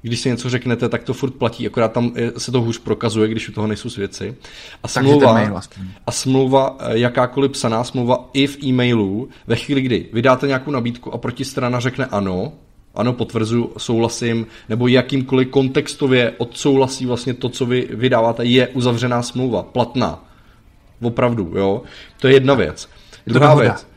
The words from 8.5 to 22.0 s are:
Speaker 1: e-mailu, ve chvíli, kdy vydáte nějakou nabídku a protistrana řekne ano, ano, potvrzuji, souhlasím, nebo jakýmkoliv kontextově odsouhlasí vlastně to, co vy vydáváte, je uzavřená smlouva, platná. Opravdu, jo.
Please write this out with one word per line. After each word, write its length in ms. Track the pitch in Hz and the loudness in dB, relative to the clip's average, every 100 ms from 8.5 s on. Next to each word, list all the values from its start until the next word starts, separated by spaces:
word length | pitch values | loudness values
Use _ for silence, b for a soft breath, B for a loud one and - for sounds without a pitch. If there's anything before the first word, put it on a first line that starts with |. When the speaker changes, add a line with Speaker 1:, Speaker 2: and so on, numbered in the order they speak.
| 143 | 0
Speaker 1:
e-mailu, 680 | 139 127 123 117 98 101 135 B - | -2 2 2 2 0 -2 -8 B -4
ve 80 | 117 | -4
chvíli, 260 | - 139 | 0 -2
kdy 280 | 131 104 - | 0 -2 -2
vydáte 340 | 110 127 127 143 | -2 0 0 0
nějakou 240 | 131 135 | -2 -2
nabídku 420 | 139 117 120 156 | -4 -4 -6 -12
a 40 | 127 | -10
protistrana 640 | 120 120 131 - 127 123 | -10 -8 -8 -4 -2 -2
řekne 260 | 123 127 131 | -4 -4 -4
ano, 460 | 101 95 92 120 - _ _ _ - | -2 -2 -4 -6 -10 _ _ _ -4
ano, 180 | 117 | -2
potvrzuji, 600 | 123 - 117 110 117 117 - | -2 -4 -2 -2 -2 -2 -8
souhlasím, 720 | - 113 113 - 120 113 107 B - | -2 0 0 -2 -2 -2 -6 B -6
nebo 180 | 110 123 | 0 4
jakýmkoliv 600 | 123 120 139 131 131 127 | 4 2 -4 0 0 2
kontextově 840 | 135 131 139 - - 139 127 117 - | 2 2 0 -2 -4 2 2 2 -2
odsouhlasí 680 | - - 147 135 131 - 127 | -10 -2 2 2 2 -2 -4
vlastně 280 | 120 - | -4 -4
to, 160 | 120 123 | -6 -6
co 160 | - 120 | -4 -2
vy 220 | 127 123 | 0 -2
vydáváte, 520 | 110 127 123 113 117 120 | -2 2 2 2 0 2
je 220 | 127 123 | 4 2
uzavřená 540 | 135 123 117 123 120 | 0 0 0 0 -2
smlouva, 400 | 120 123 127 104 | -2 -4 -2 -2
platná. 640 | 85 123 120 131 104 71 b b b b _ _ _ - | -4 -2 -2 -2 -4 -4 b b b b _ _ _ -6
Opravdu, 500 | 117 117 123 117 85 92 | -4 0 0 0 -2 0
jo. 260 | 98 104 B B | 0 0 B B